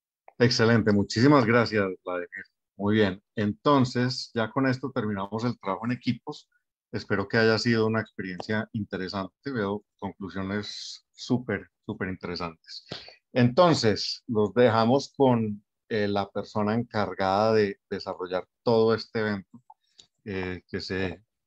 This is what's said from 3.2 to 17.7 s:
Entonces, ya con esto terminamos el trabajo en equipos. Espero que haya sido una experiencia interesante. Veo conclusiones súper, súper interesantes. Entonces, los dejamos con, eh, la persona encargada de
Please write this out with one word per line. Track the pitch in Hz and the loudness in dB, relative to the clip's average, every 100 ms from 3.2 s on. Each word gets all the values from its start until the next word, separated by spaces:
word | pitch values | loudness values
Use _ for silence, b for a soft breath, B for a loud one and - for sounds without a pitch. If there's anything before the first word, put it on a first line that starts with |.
| _ - | _ -4
Entonces, | 104 104 147 139 127 123 127 127 - | -4 0 2 4 4 0 -2 -4 -8
ya | 117 110 | -4 -4
con | 135 135 | -2 -2
esto | 127 135 | -2 -4
terminamos | 127 107 101 101 110 | -6 -4 -6 -6 -4
el | 123 107 | -4 -4
trabajo | 95 92 117 | -6 -6 -4
en | |
equipos. | 123 123 - - - - _ _ _ _ | -4 -4 -4 -6 -14 -16 _ _ _ _
Espero | 104 - 98 98 | -10 -4 -4 0
que | 117 | 2
haya | 110 107 | 4 2
sido | 120 113 110 | 2 2 2
una | 110 | 0
experiencia | 107 - 92 90 - 110 110 | -4 -10 -10 -10 -6 -6 -4
interesante. | 113 101 95 - 101 95 _ 139 | -8 -6 -6 -6 -6 -8 _ -8
Veo | 120 98 104 _ - | -4 -4 -4 _ -12
conclusiones | 98 - 95 95 95 104 101 - - - _ | -12 -10 -10 -8 -6 -6 -6 -12 -16 -18 _
súper, | - - 123 127 98 - _ | -12 -4 -4 -2 -6 -8 _
súper | - 101 92 | -12 -8 -8
interesantes. | 90 87 87 85 82 - - B B B B _ | -8 -8 -8 -8 -12 -20 -20 B B B B _
Entonces, | 127 123 127 175 139 113 95 - - - | 2 2 6 4 6 2 0 -4 -10 -4
los | 107 101 | 0 2
dejamos | 120 123 113 113 139 - | 4 4 6 4 2 0
con, | - 131 117 110 104 _ _ - | 2 4 4 0 -6 _ _ -6
eh, | 110 101 | -2 -2
la | 101 98 | -2 -4
persona | 101 101 107 104 | -8 -6 -2 0
encargada | 117 123 107 92 92 95 98 110 | -2 -2 -4 -4 -2 0 2 4
de | 110 101 | 2 2